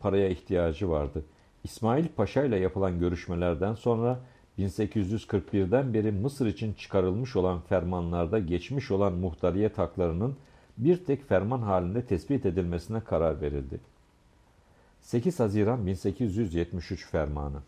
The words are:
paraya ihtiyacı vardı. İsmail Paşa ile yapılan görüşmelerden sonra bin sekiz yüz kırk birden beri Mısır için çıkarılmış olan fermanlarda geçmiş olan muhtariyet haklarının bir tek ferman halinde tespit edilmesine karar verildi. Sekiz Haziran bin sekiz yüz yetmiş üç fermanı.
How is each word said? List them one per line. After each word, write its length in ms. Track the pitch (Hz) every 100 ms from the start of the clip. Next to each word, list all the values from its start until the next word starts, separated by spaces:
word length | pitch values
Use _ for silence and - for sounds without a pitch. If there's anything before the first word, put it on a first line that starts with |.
paraya 280 | 104 98 98
ihtiyacı 640 | 87 - 90 82 76 98
vardı. 340 | 76 71 78 73 - _ _
İsmail 440 | - - 110 135 165 -
Paşa 280 | 98 131
ile 120 | 143 101
yapılan 420 | 92 98 95 87
görüşmelerden 760 | 87 87 - 85 87 80 98
sonra 460 | 110 123 113 120 127 - - _ -
bin 100 | 95
sekiz 440 | - 101 110 95
yüz 140 | 107 -
kırk 260 | 101 -
birden 420 | 101 92 120 135
beri 180 | 110 107
Mısır 340 | 98 123 143 117
için 260 | 98 110
çıkarılmış 640 | 98 - 101 92 101 123 98
olan 240 | 92 87
fermanlarda 760 | - 95 87 90 85 87 82 110
geçmiş 520 | 82 87 - 139 -
olan 220 | 98 101
muhtariyet 640 | 87 92 - 90 92 107 -
haklarının 580 | 87 - 87 82 120 139 - - - -
bir 260 | 135 175
tek 240 | 180 139 -
ferman 340 | 92 101 127
halinde 420 | 107 92 87 113
tespit 420 | 127 90 - 139 98
edilmesine 540 | 90 87 85 - 113
karar 400 | - 85 82 76
verildi. 400 | 73 71 67 - - _ _ _ _ _ _ _ _ _ _ _
Sekiz 400 | - 120 180 175
Haziran 460 | 110 104 101 127 92
bin 80 |
sekiz 420 | 95 101 - 120 98
yüz 180 | 104
yetmiş 360 | 82 87 90 -
üç 160 | 92 -
fermanı. 520 | 85 73 73 73 69